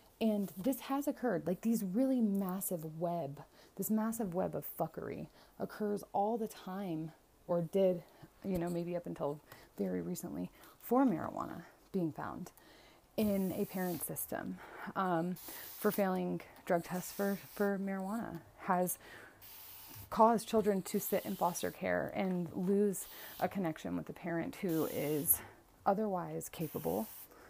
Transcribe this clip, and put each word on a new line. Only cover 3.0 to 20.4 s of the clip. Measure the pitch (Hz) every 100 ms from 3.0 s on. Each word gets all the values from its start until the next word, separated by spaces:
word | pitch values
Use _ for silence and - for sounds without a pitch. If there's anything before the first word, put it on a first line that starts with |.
web, | 170 175 143 143 - - - -
this | 190
massive | 214 220 226 208
web | 170 180
of | 151 - -
fuckery | 160 - - - 160 - - -
occurs | 185 - 214 202 -
all | - 202 233
the | 214
time, | - - 185 202 160 160 - _ _ -
or | 175
did | 170 196 190 180 - - - _
you | 190 185
know, | 170
maybe | 170 175 175
up | 170
until | 165 151 147 - - - -
very | 196 180
recently, | 170 180 175 196 180 - - -
for | - 240
marijuana | 269 160 - - - - 175 - -
being | 196 165
found | 143 117 - 180 - - - - - - -
in | 214 196 190 -
a | 202
parent | 190 180 165
system, | - 156 - - - 185 - - - -
um, | 190 170 175 180 - - - -
for | 214
failing | 202 190 185 180 175 - - -
drug | 175
tests | 170 180 -
for, | - 202 196 -
for | - 202 196
marijuana | 196 190 190 226 - 165 - -
has | - 180 180 - - - - - - - - - - - -
caused | - 220 233